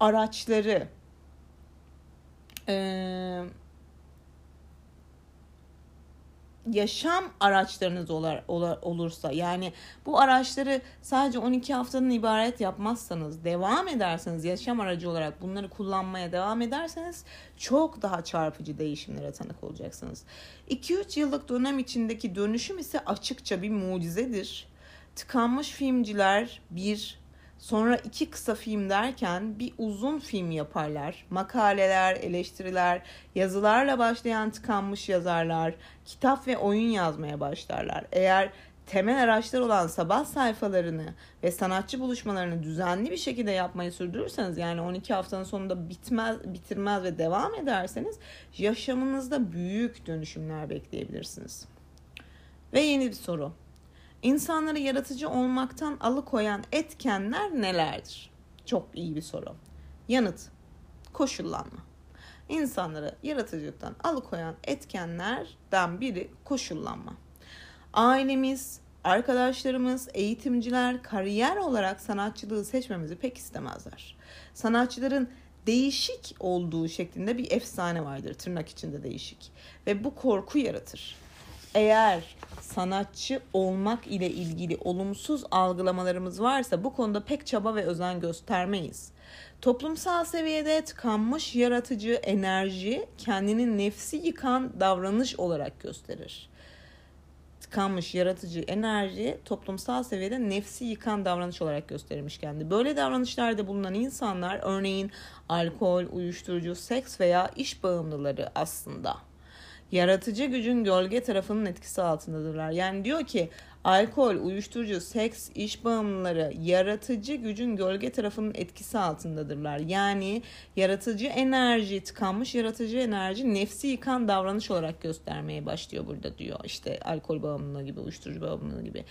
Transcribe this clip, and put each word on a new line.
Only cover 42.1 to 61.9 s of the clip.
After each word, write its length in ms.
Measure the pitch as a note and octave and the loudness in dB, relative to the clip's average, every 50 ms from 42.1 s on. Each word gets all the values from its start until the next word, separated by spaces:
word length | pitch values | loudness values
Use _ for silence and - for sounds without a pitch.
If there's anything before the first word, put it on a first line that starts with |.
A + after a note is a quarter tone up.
| B3 A#3+ - G#3+ G3 F#3 F3+ F3 E3+ E3+ D3+ | -2 -2 -2 -2 -2 0 0 -2 -2 -2 -4
düzenli 480 | D#3 D#3+ E3 F3+ F3 F3+ F#3+ A3 D#4+ | -4 -2 -2 0 0 2 0 0 -2
bir 60 | F#4 | -2
şekilde 340 | F4+ - C#4+ B3+ A#3+ A3+ G#3 | -4 -4 -4 -2 -2 0 0
yapmayı 420 | F#3+ F#3 F3+ F3+ - F3+ F3 F3 F3 | 0 0 0 -2 -2 -4 -4 -4 -4
sürdürürseniz, 640 | - F3+ F3 F3 A#3+ - - - - A3 F3+ D#3+ E3 | -4 -6 -4 -4 -4 -4 -4 -2 -2 -2 -2 -2 -2
yani 220 | E3+ E3+ E3+ E3+ | -2 -2 -2 -2
on 140 | E3+ F3 F3+ | -2 -4 -4
iki 200 | F#3 - - A3 | -4 -2 -2 -2
haftanın 300 | F#3+ F#3 - G3+ F#3+ F#3+ | -2 -2 -2 -4 -6 -6
sonunda 440 | F#3+ - G3 F#3+ F#3+ F#3 F3+ E3 E3 | -4 -6 -4 -4 -4 -4 -4 -6 -8
bitmez, 480 | F3+ - - - B3 A3+ A3+ A3+ A3+ A3+ - | -10 -10 -4 -2 0 0 2 0 -2 -4 -6
bitirmez 580 | F#3+ F3 F3 - - G3+ G3 G3 G3+ G3+ G3 F#3 | -8 -10 -8 -8 -8 -4 -2 0 0 0 0 0
ve 160 | F3+ E3 D#3+ | -2 0 0
devam 360 | D#3+ E3 F3+ G3+ - - A4+ | 2 2 2 2 0 0 -2
ederseniz 640 | G#4 D#4 C4+ A3+ F#3+ F3+ G3 - A3+ B3+ A4 G#4+ - - - - - - - - - | -2 -2 0 0 0 0 -2 -4 -6 -6 -6 -6 -10 -14 -18 -20 -20 -20 -16 -6 -2
yaşamınızda 920 | F#3+ G#3 A#3 - - - B3+ B3+ C4 C4+ C4+ C4+ C4 B3 D4 C#4 A#3+ F3 E3 | 0 0 0 0 -2 -2 0 0 0 0 0 -2 -2 -2 0 0 0 0 -2
büyük 540 | E3+ F3 F3+ G3 A3 A#3+ A#3 A#3 - - | -4 -4 -2 -2 0 -2 -2 -4 -6 -8
dönüşümler 640 | - D#3+ D#3+ D#3 D3+ - D#3+ D#3 D#3 D#3 D#3 D#3 - | -6 -6 -6 -6 -8 -8 -8 -8 -6 -6 -6 -6 -6
bekleyebilirsiniz. 960 | - - - - - - - - - - - - - - - - - - - - - - - - - - - - - - - - - - - - - - - - - | -8 -8 -8 -8 -8 -8 -8 -6 -8 -10 -10 -10 -12 -14 -14 -14 -14 -16 -16 -18 -20 -20 -20 -20 -20 -20 -20 -20 -20 -20 -20 -20 -20 -20 -20 -20 -20 -20 -6 0 4
Ve 80 | C4 | 4
yeni 260 | D4+ D4+ C#4+ C#4 C4 | 6 6 6 4 2
bir 60 | A#3+ G3 | 0 -2
soru. 400 | - - - E3+ D#3 C#3 D3 - - - - - - - - - - - - - - - | -4 -6 -4 -4 -4 -4 -6 -8 -10 -20 -20 -20 -20 -20 -20 -20 -20 -20 -20 -10 -2 2
İnsanları 560 | B3 C#4 D4 - - E4 D#4 D#4 D#4 D4+ D4+ | 4 4 4 2 0 0 0 0 0 0 0
yaratıcı 500 | C#4 C4+ B3+ C#4 C4 - C4+ B3 D4+ D#4 | 0 0 0 0 -2 -4 -6 -6 -6 -2
olmaktan 680 | - B3+ B3+ B3+ B3+ B3+ C4 B3+ - - D#4 D4 C#4+ - | 0 0 2 2 2 0 0 -2 -4 -4 -4 -4 -2 0
alıkoyan 640 | - A3+ B3+ D4 C#4 - - A3 G#3+ G#3+ G3+ G3+ - - - | 0 0 0 0 -2 0 0 0 2 2 0 -2 -2 -2 0
etkenler 800 | D4+ D#4 - - - - C4 G3+ G3 G3 G#3 C4 - G#4 G4+ | -2 -2 -2 -6 -4 -2 0 0 0 0 -2 -2 -2 -2 -2
nelerdir? 800 | D#4+ B3+ G3+ F#3 F#3 E3+ D#3 D3+ G#2+ - - - - - - - - - - - - - - | 0 0 0 2 2 2 2 0 0 -6 -8 -12 -14 -16 -16 -20 -20 -20 -20 -20 -20 -16 -6
Çok 220 | - B3 F3+ - - - | 0 0 0 0 -2 -8
iyi 220 | - F3 E3 D3+ | -8 -6 -4 -4
bir 60 | D3+ E3+ | -6 -6
soru. 320 | - - - - - - - - - - - - - - - - - | -6 -8 -8 -8 -10 -12 -16 -20 -20 -20 -20 -20 -20 -20 -10 -2 2
Yanıt, 320 | A#3 C4 A#3 F#3 E3 - - - - - - - - - - - - - - - - | 4 4 4 2 0 -4 -12 -18 -20 -20 -20 -20 -20 -20 -20 -20 -20 -20 -20 -8 -2
koşullanma. 640 | - - B3+ - - E3+ - - - - - - - - - | 0 0 0 0 -2 -6 -4 -4 -6 -6 -8 -12 -16 -18 -20